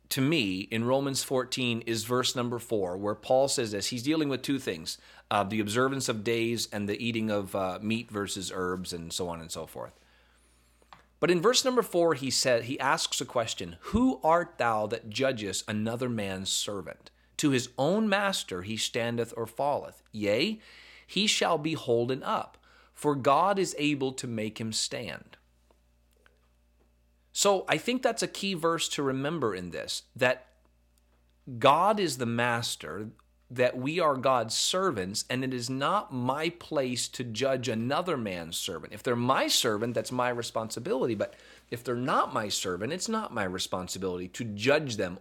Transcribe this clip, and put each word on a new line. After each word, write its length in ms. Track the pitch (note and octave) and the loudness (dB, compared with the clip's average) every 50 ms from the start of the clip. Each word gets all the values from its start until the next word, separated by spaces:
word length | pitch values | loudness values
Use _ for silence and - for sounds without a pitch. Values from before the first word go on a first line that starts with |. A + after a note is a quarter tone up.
| _ _ | _ _
to 140 | - C3+ C3 | 0 0 2
me 380 | C#3+ E3+ D#3 A2 F#2+ F#2 F#2 G#2+ - | 2 4 2 2 0 0 -2 -4 -4
in 140 | A2+ A2+ A#2 | -2 -2 2
Romans 380 | B2 C3 C#3 C#3 C#3 C3+ C3 - | 2 2 2 2 0 -2 -4 -2
fourteen 600 | - C#3+ B2+ B2 B2 - C3 B2+ A#2+ A#2 A#2 A2+ | 0 0 0 0 -2 -2 -2 0 0 -2 -2 -2
is 220 | A2+ A2+ A2+ G#2+ | -2 -2 -2 0
verse 300 | A#2 B2 B2+ B2+ - - | 0 0 0 2 0 0
number 240 | C3 B2 A#2+ A#2+ A#2 | -2 -2 -2 -4 -6
four, 380 | - - A2+ G#2 F#2+ F2 F#2 | -4 -2 -2 0 0 -2 -4
where 180 | G2 G2+ G#2 G#2+ | -2 -2 -2 -4
Paul 340 | - - - B2+ C3 C#3 C3+ | -4 0 4 4 4 6 4
says 240 | - C3+ A#2+ G#2+ G#2 | 2 0 0 -2 -2
this. 160 | G2 F#2+ - | -2 -2 -2
He's 140 | B2+ A#2+ A#2 | -4 -2 -2
dealing 280 | C#3+ D#3+ D#3+ D3+ C#3+ | 0 0 2 2 0
with 100 | C3 B2 | -2 -2
two 180 | - - C#3 C3 | -2 -2 -2 -2
things, 380 | - A2+ F#2 D#2+ D#2+ - - - - - - - - _ | -2 -4 -6 -4 -6 -10 -10 -10 -14 -20 -20 -20 -4 _
uh, 140 | A2 G#2 G2 | 2 2 2
the 160 | F#2+ A2 G#2+ | 2 0 0
observance 480 | G#2 G#2 G#2 B2 C3 C3+ C#3 C3+ B2 - | 0 2 2 2 2 2 2 0 -2 -2
of 160 | A#2 A2 G2 | -2 -2 -2
days 440 | A#2 A#2 A#2 A#2 A#2 A#2 G#2+ - - A2+ | 0 0 2 0 0 0 -2 -4 -4 -4
and 160 | G#2 G2+ G2+ | -4 -2 -2
the 160 | G#2+ - A#2+ | -4 -2 -2
eating 260 | A#2 A#2 A2+ A2 A2 | -2 0 0 0 0
of, 240 | G#2 G#2 G2 F#2 - | 0 0 -2 -2 -2
uh, 260 | G2 F#2+ F#2 F2+ F#2+ G#2+ | -2 -2 -2 -2 -4 -2
meat 280 | G#2+ A2+ A#2 A#2+ - | -2 -2 -2 -2 -4
versus 400 | G#2+ G2+ G2+ F2+ - G2+ F2+ F2 F#2 | -4 -4 -4 -2 -4 -6 -6 -6 -4
herbs 400 | F#2 F2+ F2+ F#2 F#2 F2+ E2 F2+ | -2 -2 -2 -2 -2 -4 -6 -8
and 180 | E2+ E2 E2 - | -8 -8 -8 -6
so 160 | - F#2 F2 | -4 -4 -4
on 140 | E2+ E2 D#2+ | -6 -8 -10
and 100 | D#2+ - | -10 -10
so 140 | E2 D#2 | -10 -10
forth. 260 | - - C2+ A#1 - - _ _ _ _ _ _ _ _ _ _ _ _ _ _ _ _ _ _ _ - - _ _ _ _ | -10 -10 -12 -12 -12 -14 _ _ _ _ _ _ _ _ _ _ _ _ _ _ _ _ _ _ _ -20 -20 _ _ _ _
But 100 | D3+ D#3+ | 2 4
in 100 | F#3 E3+ | 4 6
verse 240 | D#3+ A3+ B3+ - - | 4 4 4 4 4
number 180 | C4 B3+ A#3+ F#3+ | 4 2 2 0
four, 320 | - - F3 E3+ E3 D#3 | 2 2 4 4 4 4
he 160 | B2+ C3+ B2+ | 2 0 0
said, 340 | - - - C3 A#2+ A#2 A#2+ | 0 2 4 4 4 4 2
he 140 | A#2+ C#3+ - | -2 -4 -2
asks 420 | C3 C#3 D#3 E3 - - - - | 2 2 2 2 0 -2 -2 -4
a 40 | C#3 | -4
question, 520 | - - B2 A2 - - - G2 E2+ E2+ - | -2 -2 -2 -2 -2 -4 -6 -8 -10 -10 -12
"Who 400 | - - - A3+ B3+ C4 - - - | -6 -2 2 4 4 4 2 2 2
art 360 | D#3 E3 F3 F3 - - - | 4 4 4 2 0 -2 0
thou 280 | A#2+ A#2+ A2 A2 G#2+ | 2 2 2 2 0
that 240 | G#2 A#2 - - A2+ | -2 -2 -6 -6 -8
judgest 540 | G#2 A#2 C3 C3+ C3 G#2+ G#2+ F#2+ - - - | -2 0 2 2 2 0 -4 -4 -4 -4 -4
another 420 | - G#2+ G#2+ G#2+ A2+ A#2+ A#2+ C3 B2 | -2 -2 -2 0 -2 -2 -2 -2 -2
man's 420 | A#2+ G#2+ G2+ G2 F#2+ F#2+ F#2+ - | -2 -2 -2 -4 -4 -4 -4 -2
servant? 600 | - - - G#2+ G#2 G2 E2+ - - - - - - _ _ _ _ - | -2 -2 -2 -4 -6 -6 -8 -10 -12 -14 -18 -20 -20 _ _ _ _ 0
To 120 | - D3 | 2 2
his 200 | C3+ B2 - - - | 4 2 0 -2 -2
own 320 | - C3+ D#3 F#3+ A3 A3 G#3 | 0 2 2 2 2 2 2
master 540 | G3 G3+ G3+ G3 F#3+ - - - F#2+ F2+ F#2 | 2 2 2 0 -2 -2 -4 -6 -6 -6 -6
he 140 | G#2 A2 | -6 -4
standeth 580 | G#2+ - - - A#2+ A#2 A#2 A#2 A#2 A#2 A2+ - | -4 -4 -2 -2 -2 -2 0 -2 -2 -4 -4 -4
or 100 | A2+ A2+ | -6 -8
falleth. 560 | - - - C#3 D3 C3+ G#2 - - - - _ _ - | -6 -4 -2 -2 0 0 -2 -4 -8 -14 -18 _ _ -6
Yea, 480 | G#2+ G#2 G2 G#2 B2 E3+ A3 A3 A3 - - - - - - - - - | -2 2 2 4 4 2 0 -2 -6 -10 -18 -20 -20 -20 -20 -20 -20 -20
he 200 | - - F#3 G#3+ | -6 -2 0 2
shall 320 | G#3 - - G3+ - E3+ D#3 | 2 2 2 2 2 2 0
be 160 | D3 D#3+ D#3 | 0 -2 -4
holden 480 | C3+ - C3 A#2 A#2 A#2+ B2 C3 - - | -2 0 2 2 2 2 0 -2 -4 -2
up, 340 | - A3 - - - - - _ _ - - - _ _ | -2 -2 -2 -4 -6 -12 -20 _ _ -20 -20 -20 _ _
for 200 | - - D3 C#3+ | -2 0 0 0
God 440 | C#3 A#2 C#3+ C#3 D3+ F3 G3 G3+ G3 | 4 4 6 6 6 6 4 4 2
is 160 | F3+ - - C#3 | 0 0 0 0
able 340 | D3 D3+ D3 C3 C3 C3+ C3+ | 0 2 2 2 0 -2 -2
to 140 | - - | -4 -6
make 340 | B2 A#2 A2 A2 A2 G#2+ - | -4 -4 -2 -2 -4 -4 -4
him 120 | A2+ A2+ G#2+ | -6 -4 -2
stand." 640 | - - - C3+ B2 A#2+ F2 B1+ - - - - - _ _ _ _ _ _ _ _ _ _ _ _ _ _ _ _ _ _ _ _ _ _ _ _ _ _ _ _ _ _ _ _ _ _ _ _ _ _ - | -2 -2 -2 -4 -6 -6 -8 -10 -12 -14 -18 -20 -20 _ _ _ _ _ _ _ _ _ _ _ _ _ _ _ _ _ _ _ _ _ _ _ _ _ _ _ _ _ _ _ _ _ _ _ _ _ _ -2
So 320 | - - G3+ G3 F3+ - - | 2 4 4 4 4 2 2
I 100 | C#3+ D#3 | 0 2
think 240 | - A#3 B3 B3+ B3+ | 2 0 0 2 2
that's 200 | A#3+ A3+ - F#3 | 0 2 2 -2
a 60 | F3 | -4
key 260 | - - G3+ G3 F#3+ | -4 -4 -4 -2 -2
verse 340 | D#3 D#3+ E3 E3 D#3+ - - | 0 2 2 2 2 -2 -2
to 120 | - - C#3+ | -2 -2 0
remember 520 | C3+ C3 C3+ C#3 D3 E3+ D#3+ C3 A2 F#2 | 0 0 0 -2 -2 -2 0 0 -2 -2
in 160 | F#2 F2+ F2 | -2 -6 -8
this, 340 | D#2 C2+ G#1+ - - - - _ _ | -8 -8 -6 -6 -8 -8 -10 _ _
that 320 | A#2 B2+ B2+ B2+ - - - _ _ _ _ _ _ _ _ _ _ _ _ _ _ _ _ _ _ _ C#3+ B2+ A2+ | 2 4 4 4 2 -4 -14 _ _ _ _ _ _ _ _ _ _ _ _ _ _ _ _ _ _ _ -14 -4 6
God 400 | B2+ C#3 C#3+ D#3+ F#3 G#3 A3 G#3 | 8 8 8 8 6 4 4 2
is 200 | F#3+ D#3 C3 B2+ | 0 0 0 -2
the 80 | B2 | -2
master, 840 | A#2 A#2 A#2+ A#2+ B2 A#2+ A#2+ A#2+ - - - - D2+ D#2+ G2 G#2+ A2+ - _ _ _ _ _ _ _ | 0 0 2 2 2 2 0 0 -4 -6 -6 -8 -10 -8 -8 -8 -10 -12 _ _ _ _ _ _ _
that 280 | B2+ B2 B2 B2 B2 B2+ | 0 2 2 2 2 0
we 200 | B2+ C#3+ D#3+ F3+ | -2 -2 0 2
are 180 | E3 D3+ C3+ | 2 2 2
God's 380 | C3 B2 C3+ C3 A#2+ A2+ A2+ - | 2 4 4 4 4 2 0 0
servants, 720 | - - - - F#3 F#3+ F#3 C#3 G2+ F2+ F#2 G2+ - - - | 0 0 2 2 2 2 2 0 0 -2 -2 -4 -6 -4 -2
and 120 | B2+ B2+ C3 | -2 -2 -2
it 100 | C3 C3 | -2 -2
is 160 | B2 A#2+ B2 | -4 -4 -4
not 420 | C3 C3 C#3+ D#3 F#3 G#3 G#3 - C#3 | -2 0 0 2 2 0 -2 -2 -4
my 380 | B2 A#2+ B2+ C3+ D3+ D#3+ F3 | -2 0 0 0 0 0 -2
place 580 | E3+ - - - D#3 D3 C3 B2+ B2+ A#2+ - - | -4 -6 -8 -4 -2 0 0 0 -2 -2 -4 -6
to 160 | - - B2+ | -6 -8 -8
judge 440 | A#2+ A2 G#2+ C3+ C3+ C3+ B2+ A#2 B2+ | -6 -4 0 0 2 2 0 0 -2
another 500 | A2+ A2+ A2+ B2 C#3+ E3 F3+ F#3 D#3 B2+ | -2 -2 0 0 0 0 0 -2 -2 -2
man's 400 | A2 G2+ F2+ F2 E2+ E2 - - | -2 -4 -4 -6 -8 -8 -6 -6
servant. 340 | - - F2 D#2 D#2 - - | -6 -6 -6 -8 -10 -12 -14
If 100 | G#2 - | -4 0
they're 140 | C3 A#2+ | 0 2
my 300 | A#2+ A#2+ B2+ C3+ F3 C#4+ | 2 4 4 4 4 4
servant, 480 | D#4 - - - A#2+ G#2+ G#2 A#2 B2 A2+ | 4 4 4 4 2 2 2 0 0 0
that's 180 | A#2 G#2+ - B2+ | -2 -2 -2 -2
my 160 | B2+ B2 B2 | 0 0 0
responsibility, 840 | A#2+ A#2+ A#2 - - A2+ A2 A2 - A#2+ A#2+ E3+ A#3+ C4 F#3+ B2+ A2 | 0 -2 -4 -4 -4 -4 -4 -4 -6 -8 -4 -4 -2 0 0 0 0
but 180 | G2+ G#2 - - - - - - - - _ | 0 -2 -4 -6 -12 -20 -20 -20 -20 -12 _
if 120 | A#2+ A#2 - | -12 -8 -4
they're 120 | C3 A#2+ | -4 -2
not 400 | A#2+ B2+ D3 G3 C4+ - A3+ C3+ | -2 0 2 2 2 2 0 -2
my 140 | A#2+ A2 G2+ | -4 -2 -2
servant, 440 | - - - - F2+ F2 G#2+ C3 E3+ | -4 -4 -2 -2 -2 -2 -2 -4 -4
it's 160 | F#3 - - | -4 -4 -4
not 240 | A3 G3+ - - - | -2 -4 -4 -4 -4
my 120 | A2 G2 | -4 -2
responsibility 840 | F#2 F2+ F#2+ - - - F#2 F2+ F2 - F#2 F#2+ F#2 F2+ F2+ F2+ F2+ | -2 -2 -4 -4 -4 -4 -4 -4 -6 -6 -6 -4 -4 -4 -4 -6 -8
to 160 | - - A#2+ | -8 -8 -6
judge 520 | A2 G#2 G2+ G#2 C3 C#3+ D#3 D#3 C3 A2 | -6 -4 0 2 4 4 4 2 -2 -2
them 200 | G#2 F#2+ F2 F2+ - | -2 -2 -4 -4 -4